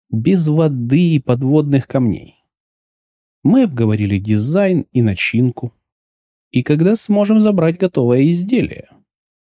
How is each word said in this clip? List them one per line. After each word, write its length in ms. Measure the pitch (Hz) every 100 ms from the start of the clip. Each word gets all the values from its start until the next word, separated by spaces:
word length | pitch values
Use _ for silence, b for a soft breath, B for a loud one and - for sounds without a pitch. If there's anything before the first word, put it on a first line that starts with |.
| -
Без 380 | 113 135 190 156
воды 680 | 151 160 131 120 151 175 151
и 40 |
подводных 680 | - 123 131 151 147 139 -
камней. 480 | 135 117 - - _ _ _ _ _ _ _ _ _ _ _
Мы 200 | 139 254
обговорили 540 | 226 120 110 107 101 98
дизайн 680 | 107 107 120 185 196 170 -
и 100 | 127
начинку. 720 | 113 92 - 113 127 - 120 _ _ _ _ _ _ _ _
И 100 | 151
когда 340 | 139 151 180 226
сможем 440 | - 208 202 220
забрать 380 | 214 190 160 170
готовое 520 | 185 - 120 123 151
изделие. 600 | 175 190 247 - - - _ _ _ _ _ _